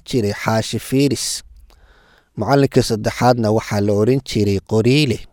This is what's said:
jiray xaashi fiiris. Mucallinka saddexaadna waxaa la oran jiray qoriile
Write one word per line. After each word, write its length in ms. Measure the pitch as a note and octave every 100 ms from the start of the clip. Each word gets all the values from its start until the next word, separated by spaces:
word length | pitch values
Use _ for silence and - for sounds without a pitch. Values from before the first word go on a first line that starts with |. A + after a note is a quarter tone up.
jiray 300 | - B2+ G2+
xaashi 440 | - A2+ A2+ - A2+
fiiris. 480 | - C3 C#3+ - - - - - - _ _ _ _ _ _ -
Mucallinka 440 | G#2+ C#3+ C3+ B2+
saddexaadna 640 | A#2 G#2+ G#2+ - B2+ A#2+ G#2+
waxaa 300 | A2 - G#2
la 120 | G#2
oran 280 | G#2 A2 C3+
jiray 380 | - A2+ G2+ G2
qoriile 580 | - A2 A#2 D3 C#3 - -